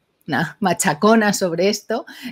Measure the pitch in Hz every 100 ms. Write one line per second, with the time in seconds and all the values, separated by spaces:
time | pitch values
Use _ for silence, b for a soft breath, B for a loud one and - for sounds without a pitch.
0 | _ _ - 120 165 - 190 170 185 147
1 | 208 226 208 196 185 165 190 220 - 226
2 | - B 254